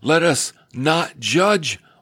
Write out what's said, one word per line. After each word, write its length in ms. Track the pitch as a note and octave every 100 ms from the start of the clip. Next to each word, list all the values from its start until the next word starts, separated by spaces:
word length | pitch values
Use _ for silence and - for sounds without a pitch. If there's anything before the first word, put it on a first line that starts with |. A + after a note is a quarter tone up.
let 200 | A#2+ D#3+
us 300 | E3+ C#3 - - _
not 440 | B2 C#3 E3 D#3+ -
judge 600 | G#2+ D3+ G3 G3+ C#3 - _ _